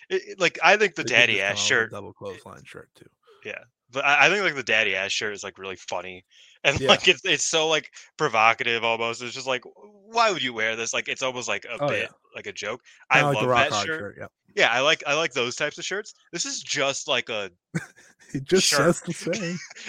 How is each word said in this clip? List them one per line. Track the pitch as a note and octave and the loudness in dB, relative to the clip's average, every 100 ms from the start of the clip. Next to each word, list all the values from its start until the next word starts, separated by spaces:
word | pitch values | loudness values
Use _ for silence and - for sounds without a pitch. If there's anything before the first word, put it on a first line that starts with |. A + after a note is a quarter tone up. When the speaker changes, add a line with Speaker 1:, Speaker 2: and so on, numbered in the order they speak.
| - | -6
Speaker 1:
it, | F#3+ F#3+ | -4 -4
it, | G3+ | 0
like, | E3 - | 0 4
I | D#3+ G#3+ | 6 6
think | G#3 | 4
the | D#3+ | 0
Speaker 2:
They | C3 | 2
could | A#2 A#2+ | 6 6
Speaker 1:
daddy | |
Speaker 2:
just | G2+ | 4
Speaker 1:
ass | G2 G2+ | 0 0
Speaker 2:
come | |
out | G2+ | 2
with | B2+ | 2
a | A2+ | 0
Speaker 1:
shirt | |
Speaker 2:
double | G#2 G2 | -6 -12
clothesline | - G2+ F2+ - C#2 | -12 -12 -12 -16 -20
shirt, | - - - | -18 -20 -20
too. | _ - _ _ _ | _ -20 _ _ _
Speaker 1:
Yeah, | G#2 - - _ _ | -14 -14 -18 _ _
but | B2+ | -2
I, | C#3 D3 C#3+ | 2 6 6
I | |
think, | G3+ | 4
like, | F#3 | 0
the | C#3+ | -2
daddy | A#2+ A2 G#2+ F#2+ | 0 2 2 0
ass | G2 | -2
shirt | - A2 | -4 -6
is, | G2+ | -8
like, | G2 F#2+ | -12 -12
really | F#2+ F#2 | -12 -12
funny | - F#2 F2+ F#2 - _ - _ | -10 -10 -10 -14 -20 _ -20 _
and, | D3+ D3+ | -2 2
Speaker 2:
Yeah. | G#3 | 4
Speaker 1:
like, | G3 F#3 | 4 4
it's, | D3+ | 2
it's | F#3 D3 | 0 0
so, | - D#3+ D#3+ | 0 0 2
like, | D3+ D3+ - - - | 0 -2 -14 -18 -2
provocative | D3+ A2 A2+ A2+ A#2+ A#2 | 0 4 4 4 0 0
almost. | A2+ A2+ A#2 A#2 | 0 0 -2 -4
It's | A#2+ | -8
just | A2+ C3 | -8 -4
like, | B2+ - - | -6 -6 -20
"Why | - G#3 G3+ A3+ A3 | -20 -20 -4 2 2
would | E3 | 2
you | B2+ | -2
wear | A2+ A2 A2+ | -2 -2 -2
this?" | A2+ | -4
Like, | B2 A2+ | -4 -4
it's | B2 | -4
almost | C3 B2 A2+ | -4 -4 -4
like | G2+ - | -6 -6
a | A2+ | -4
Speaker 2:
Oh, | C#3+ | -2
Speaker 1:
bit | |
Speaker 2:
yeah. | G#2+ A2+ - _ | -2 -4 -10 _
Speaker 1:
like | A#2+ G#2 | -14 -12
a | |
joke. | F#2 G2+ B2 _ - - | -10 -8 -8 _ -20 0
Speaker 2:
Kinda | C3 C#3+ | 2 4
Speaker 1:
I | |
Speaker 2:
like | C3+ | 2
the | B2+ | 2
Speaker 1:
love | |
Speaker 2:
Rock | A#2+ C#3+ | 2 2
Speaker 1:
that | |
Speaker 2:
Hard | G#2 G2+ | 0 -2
Speaker 1:
shirt. | |
Speaker 2:
shirt, | D#3 G2+ - | -6 -10 -14
yeah. | G2 _ _ G3+ | -16 _ _ 0
Speaker 1:
Yeah, | C#3 | 2
I | A#2+ | 4
like, | C#3+ D#3+ C#3+ | 2 0 0
I | |
like | D3 E3 | -2 0
those | C3 A#2+ - | -2 -4 -2
types | D3+ E3+ | -6 -6
of | |
shirts. | - G3 A3 - _ | -8 -8 -10 -18 _
This | F3 C#4 | -8 -6
is | C4 | -8
just | C#3 C#3+ C#3 C3 - | -4 -2 0 -2 -2
like | B2 - | -2 -2
a | A2 G2 F2+ _ | -6 -8 -12 _
Speaker 2:
<laughs> | E3 - _ _ _ - | -10 -10 _ _ _ -10
It | C#3+ | -8
just | C#3 F#3 - | 0 2 4
Speaker 1:
shirt. | |
Speaker 2:
says | C#3+ D#3+ E3+ | 4 4 2
the | - | -4
same. | D#3+ - G#3 E3+ F3+ - - | -8 -6 -6 -6 -8 -12 -16